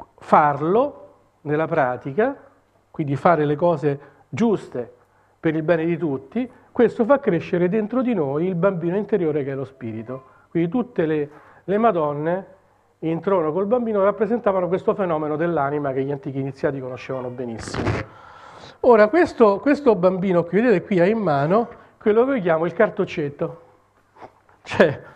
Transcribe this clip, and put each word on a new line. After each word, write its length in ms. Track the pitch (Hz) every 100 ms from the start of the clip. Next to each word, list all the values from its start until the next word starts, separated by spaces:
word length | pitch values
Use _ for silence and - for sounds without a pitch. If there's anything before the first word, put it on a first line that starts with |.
| - _
farlo 960 | - 185 147 139 156 214 285 - - _ _ _
nella 260 | 147 151 160
pratica, 680 | 160 127 123 139 139 254 269 - _ _ _ _
quindi 260 | - 143 139
fare 300 | 185 160 147
le 100 | 143
cose 440 | 175 156 147 139 - _ _
giuste 640 | 143 233 175 - 127 117 - _ _ _ _
per 140 | 165
il 80 | 156
bene 240 | 160 165 165
di 100 | 165
tutti, 560 | 165 135 - 226 254 - _
questo 340 | - 220 226 226
fa 140 | 277
crescere 500 | 226 170 - 175 180
dentro 340 | 220 208 247
di 100 | 247
noi 320 | 208 139 147 180
il 80 |
bambino 440 | 175 196 180 165 190
interiore 460 | 202 202 160 147
che 80 | 135
è 40 | 135
lo 100 | 135
spirito. 580 | - 117 110 113 131 - _ _
Quindi 200 | 170 170
tutte 380 | 254 247 - 160
le, 220 | 156 143 - - -
le 140 | - 208
Madonne 640 | 233 175 147 147 156 185 185 - _ _ _ _
in 200 | 160 165
trono 320 | 196 190 156
col 140 | 165 202
bambino 380 | 247 226 208
rappresentavano 640 | 196 202 208 233 208 190 180
questo 260 | 180 202
fenomeno 420 | 202 180 156 151 151
dell'anima 560 | 170 160 139 147 143
che 120 | 135
gli 80 | 135
antichi 280 | 143 147 135
iniziati 400 | 135 135 156 139
conoscevano 500 | 127 127 - 131 127
benissimo. 540 | 123 123 113 - - - - - - - - - - - -
Ora, 260 | - 220 214
questo, 520 | 320 320 - 220 196
questo 360 | 277 294 262 196
bambino 480 | 185 185 196 175
qui, 180 | 170 185
vedete, 240 | 247 180 -
qui 140 | 185
ha 60 | 180
in 120 | 226
mano 500 | 185 139 147 208 233 - - -
quello 260 | 220 214 262
che 100 | 269
io 60 |
chiamo 240 | 175 160 170
il 80 |
cartoccetto, 880 | 170 214 - 180 - 143 - 160 - - _ _ _ _ - - _ _ _
cioè 400 | - - 170 110 -